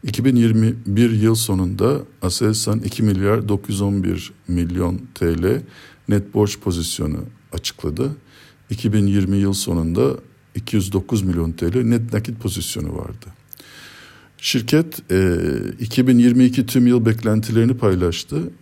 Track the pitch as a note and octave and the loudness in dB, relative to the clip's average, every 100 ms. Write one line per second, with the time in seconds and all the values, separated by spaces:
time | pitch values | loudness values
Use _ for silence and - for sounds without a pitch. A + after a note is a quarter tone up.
0 | - - B2 B2 A#2 A2 A2 - - G#2 | -6 0 2 4 4 4 2 0 -2 2
1 | A#2 A#2 G#2+ A2+ A2+ F#2+ F#2 G2 A2 D3 | 2 4 2 2 0 -2 -2 0 0 0
2 | - - F2+ - A#2 A2 - G#2+ G2+ - | -6 -6 -6 0 0 0 -2 -2 -4 -2
3 | A2 F#2+ G2 A2 G#2 G2+ - G2+ G2+ G2+ | 0 2 0 0 0 -4 -4 -4 -2 0
4 | F#2 F2 - - - F2 E2+ F2+ F2 F2+ | -2 -4 -8 -18 -4 -2 -2 -2 -2 -4
5 | - - E2+ E2 F2+ A#2 A2+ - - - | -8 -4 -2 0 0 0 -4 -20 -20 -20
6 | - G#2 G2 - G#2 - - F2 E2 - | -2 -2 0 0 0 0 -4 -4 -4 -4
7 | D#2 D2 - - _ D#2 - - - D2 | -4 -6 -8 -16 _ -10 -10 -8 -8 -4
8 | C3+ D3 _ - - _ _ G#2+ A#2 G#2 | -4 -6 _ -20 -20 _ _ -4 0 2
9 | G2 G2+ F#2+ G2+ G2 G2 - E2+ E2 F2 | 2 2 0 2 0 0 -2 -2 -2 2
10 | C3 - - _ _ - - A2 F#2 F#2+ | 0 0 -12 _ _ -12 -4 -2 0 -4
11 | F#2+ A2+ F#2+ E2+ E2 E2 E2+ A#2+ A#2 A#2 | -2 -2 0 -2 -2 -2 -2 0 0 0
12 | A#2 G#2 G#2+ A2+ A2 - - - - - | 0 -4 -4 -6 -6 -6 -8 -8 -8 -8
13 | - - - - _ - - - - - | -10 -14 -18 -20 _ -20 -20 -20 -20 -20
14 | - - _ _ - - A2 D3+ E3 - | -20 -20 _ _ -4 -4 2 2 2 -6
15 | - F#2 F#2 F2 E2+ B1+ - - A2 C3 | -2 2 2 2 0 -2 -6 -8 -4 2
16 | B2+ B2 A#2+ A#2+ B2+ B2 B2 C3 B2 B2 | 4 6 6 6 4 4 0 4 4 4
17 | A2+ A2+ A2+ G#2+ A2 A2+ A#2 B2 G#2+ F#2 | 4 0 0 0 2 2 2 2 2 2
18 | F2+ E2+ - D3 F3 - | 0 -2 -6 -6 -6 -12